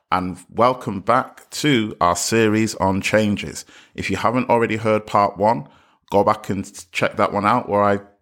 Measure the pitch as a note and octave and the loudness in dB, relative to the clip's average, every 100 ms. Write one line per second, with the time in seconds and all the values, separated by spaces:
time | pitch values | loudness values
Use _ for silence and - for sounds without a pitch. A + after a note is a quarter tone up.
0 | _ F2+ F#2 F2 - F2 A#2 B2+ - G2 | _ -4 -2 -8 -10 0 2 2 -4 -6
1 | - A#2+ C3 - - - D3+ C3 G#2+ - | 0 0 0 -10 -16 -4 0 2 0 0
2 | F2 F2 - A2+ A2 G#2+ A2 - F#2+ F#2+ | 0 0 0 2 4 2 0 0 0 0
3 | - A2 G#2+ G2+ D#2 - - - _ - | 0 0 2 -2 -6 -12 -16 -20 _ -10
4 | - F#2+ G#2+ B2 B2 A#2+ A#2 A2 A2 G#2+ | -6 -2 -2 -2 0 0 0 -2 0 0
5 | - G#2+ G2+ - G#2 B2+ C#3+ _ _ _ | 0 0 0 2 0 0 -4 _ _ _
6 | _ G2 G2+ G#2 - G2 G2 - - - | _ 2 2 0 -2 -6 -6 -14 -14 -4
7 | - - G2+ G2 G#2 B2 - G2+ G2+ G2+ | -4 0 -2 0 0 0 0 2 2 0
8 | G2 _ | -4 _